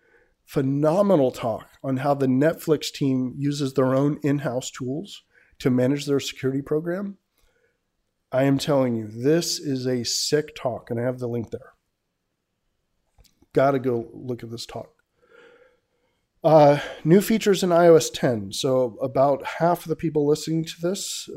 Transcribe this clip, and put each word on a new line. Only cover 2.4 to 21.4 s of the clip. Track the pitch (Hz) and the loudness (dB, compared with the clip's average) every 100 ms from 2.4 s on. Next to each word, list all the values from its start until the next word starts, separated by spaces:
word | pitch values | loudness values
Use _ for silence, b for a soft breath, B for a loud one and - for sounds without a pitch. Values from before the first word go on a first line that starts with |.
| 151 160 - 147 - | 2 0 -2 -2 -2
team | - 139 131 127 131 | -4 -2 0 -4 -4
uses | 139 143 135 | -4 -2 -2
their | 135 131 | 0 2
own | 131 143 147 | 2 0 0
in-house | 147 143 143 123 - | -2 -2 -2 -6 -8
tools | - 127 147 202 - _ b b b | -10 -8 -8 -10 -18 _ b b b
to | 139 | 0
manage | 127 127 143 143 | 2 2 0 0
their | 139 | -2
security | - - 131 135 | -2 -6 -4 -4
program. | 139 151 170 180 202 196 _ _ _ _ _ _ _ _ _ _ - | -2 -4 -2 -6 -8 -12 _ _ _ _ _ _ _ _ _ _ -6
I | 127 | 0
am | 139 135 | 2 2
telling | 156 139 127 117 | 2 0 2 -2
you, | 107 | -6
this | 113 131 165 - - | -2 2 2 0 -6
is | 151 131 127 | -4 -4 -2
a | 127 117 | -4 -2
sick | - - 151 151 - | -4 0 -2 -2 -6
talk, | 127 107 - | -6 -6 -8
and | 117 | -4
I | |
have | 123 127 | -4 -6
the | 123 | -6
link | 120 110 | -6 -8
there. | 113 - _ _ _ _ _ _ _ _ _ _ _ _ _ _ _ _ _ _ | -12 -16 _ _ _ _ _ _ _ _ _ _ _ _ _ _ _ _ _ _
Gotta | - 135 139 | 0 2 0
go | 123 120 113 | -2 -4 -6
look | - 131 123 | -14 -10 -10
at | 117 | -10
this | 117 - | -14 -12
talk. | 120 - _ _ b b b b b b b b b b b _ _ | -14 -16 _ _ b b b b b b b b b b b _ _
Uh, | 156 156 147 147 B B | 6 8 8 6 B B
new | 151 190 | 4 4
features | 185 220 208 180 | 4 0 2 2
in | 185 | 2
I | 170 175 | 6 8
O | 160 | 8
S | 160 | 6
ten. | - 147 113 98 | -2 -2 -2 -6
So | - 135 131 123 101 | -4 -2 0 0 -4
about | 131 131 139 135 - | -4 2 2 0 -4
half | - 165 170 | -2 0 0
of | 165 | -4
the | 156 | -6
people | 160 151 147 | -4 -2 0
listening | 156 - 160 | 0 -2 -4
to | 160 - | -6 -6
this, | 170 196 - - - 151 | -6 -6 -8 -12 -12 -8